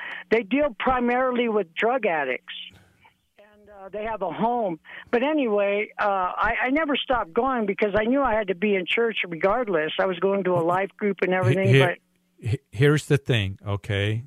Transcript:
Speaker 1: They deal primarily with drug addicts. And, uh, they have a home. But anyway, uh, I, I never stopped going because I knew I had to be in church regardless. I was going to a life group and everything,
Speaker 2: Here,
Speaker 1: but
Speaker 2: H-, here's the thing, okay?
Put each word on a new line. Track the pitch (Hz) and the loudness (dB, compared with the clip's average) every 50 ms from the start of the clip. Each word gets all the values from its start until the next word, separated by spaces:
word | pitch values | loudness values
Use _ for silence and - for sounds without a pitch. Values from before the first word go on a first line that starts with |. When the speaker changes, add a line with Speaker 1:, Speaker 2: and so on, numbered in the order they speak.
| - - - - - - | -14 -12 -14 -12 -4 0
Speaker 1:
They | 214 226 226 | 0 0 0
deal | 185 240 285 294 285 214 | 0 0 0 0 0 -2
primarily | - - 254 262 247 247 240 240 254 262 254 247 240 247 | -2 -2 0 0 2 0 0 0 2 0 0 0 0 0
with | 233 208 214 185 165 - | 0 0 0 -2 -2 -4
drug | - 208 226 254 269 208 | -2 0 0 0 0 0
addicts. | 196 165 151 139 127 123 - _ - - - - - - - _ _ _ _ _ - _ _ _ _ _ _ | 0 0 0 -2 -2 -4 -6 _ -14 -14 -14 -14 -16 -20 -20 _ _ _ _ _ -20 _ _ _ _ _ _
And, | 202 214 208 - - - | -20 _ -20 -20 -20 -20
uh, | - 196 190 196 | -20 -18 -18 -12
they | 175 208 208 | -10 -8 -6
have | 226 220 208 | -6 -4 -4
a | 196 175 | -4 -4
home. | 147 139 208 233 247 240 220 185 165 - _ - - - - - | -2 0 0 0 0 0 0 -2 -4 -6 _ -18 -20 -18 -8 -2
But | - 233 254 | 0 0 2
anyway, | 294 311 302 262 226 208 202 202 202 202 208 214 - - - | 2 2 2 2 2 2 2 2 2 0 -2 -2 -4 -4 -2
uh, | 208 | -2
I, | 208 196 190 180 180 180 - 196 214 233 208 233 | 0 0 0 0 -2 0 0 0 0 0 0 0
I | 254 | 0
never | 269 311 330 285 269 | 0 0 0 0 0
stopped | - - - 254 233 202 165 165 | -2 0 0 0 0 0 -2 -2
going | 233 247 269 262 233 220 | 0 0 0 0 0 0
because | 202 190 - 220 208 185 214 | -2 0 0 0 0 2 0
I | 220 | 2
knew | 233 262 285 | 2 2 2
I | 269 240 214 | 2 2 0
had | 220 214 185 | 0 0 -2
to | 190 | -2
be | 170 208 214 196 | 0 0 2 2
in | 190 180 | 0 0
church | - - 226 233 226 202 - - | -2 -2 0 0 0 -2 -4 -6
regardless. | 180 170 156 190 196 208 254 254 208 175 156 151 151 - - | -6 -6 0 0 2 2 2 0 0 0 0 0 -2 -2 -2
I | 190 | -2
was | 190 180 170 | -2 -2 0
going | 185 196 196 196 180 | 0 0 0 0 0
to | 180 180 | 0 0
a | 175 165 | 2 2
life | 170 175 190 196 185 - | 2 0 0 -2 -4 -6
group | - 214 202 190 - 190 | -4 -2 -2 0 0 0
and | 180 185 | 0 0
everything, | 185 185 117 139 190 190 - | 2 2 2 2 2 4 4
Speaker 2:
Here, | 131 135 135 | 6 6 4
Speaker 1:
but | 175 180 - _ _ _ _ _ _ _ _ | 4 0 -6 _ _ _ _ _ _ _ _
Speaker 2:
H-, | - 113 107 - _ _ | -4 -4 -4 -4 _ _
here's | - 101 143 147 151 147 - | -2 2 2 4 4 2 2
the | - 147 | 0 0
thing, | 135 - - 127 110 98 95 98 - - | 0 2 0 0 0 0 -2 -6 -8 -6
okay? | 107 101 98 - - 101 98 101 107 110 117 135 | -6 -6 -6 -4 -4 -2 0 0 0 -2 -4 -6